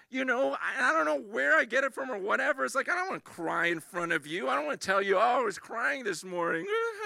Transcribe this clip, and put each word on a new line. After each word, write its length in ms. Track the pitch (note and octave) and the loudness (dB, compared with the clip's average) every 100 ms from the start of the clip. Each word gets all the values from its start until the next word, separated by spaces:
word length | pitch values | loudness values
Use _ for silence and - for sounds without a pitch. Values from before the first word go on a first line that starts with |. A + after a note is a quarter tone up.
| _ | _
you 160 | C4 | -4
know, 300 | C4 B3 C4+ | 0 2 2
I, 340 | C#4 E3+ B3 C4 | 0 -4 0 2
I 40 | |
don't 120 | D#4+ | 2
know 160 | D#4 D4 | 2 0
where 380 | A3+ A3+ C#4 D#4 | -2 -2 4 4
I 80 | B3+ | 4
get 180 | C4+ | 2
it 80 | C4+ | 0
from 180 | - C4 | -2 -6
or 60 | G#3+ | -4
whatever. 480 | F#3+ G#3+ C4 C4+ | 0 0 0 0
It's 100 | C4 | -2
like, 140 | A#3+ C4 | -2 -2
I 60 | |
don't 140 | F4 F#4 | -2 -2
wanna 120 | E3 | -6
cry 460 | - - E3 E3+ E3+ | -10 -6 -2 0 2
in 140 | E3 | 0
front 320 | - F3 E3+ | -4 -4 0
of 140 | E3 D3 | -2 -2
you. 220 | E3+ B3+ | -4 0
I 60 | |
don't 100 | C4+ | 0
wanna 140 | D4+ A#3+ | -2 -4
tell 240 | - G3 | 0 2
you, 140 | G3 F#3+ | 4 6
"Oh, 40 | |
I 200 | A#3 B3+ | 6 4
was 180 | A#3 E3+ | 2 -2
crying 460 | - A3 A#3+ C#4 | -8 -2 -2 -2
this 180 | A3+ D#3+ | -4 -6
morning." 440 | F#3 F3+ E3+ F3 F#4+ | -6 -2 0 0 -2
<laughs> 60 | A4 A4+ G#4 | -2 -2 -4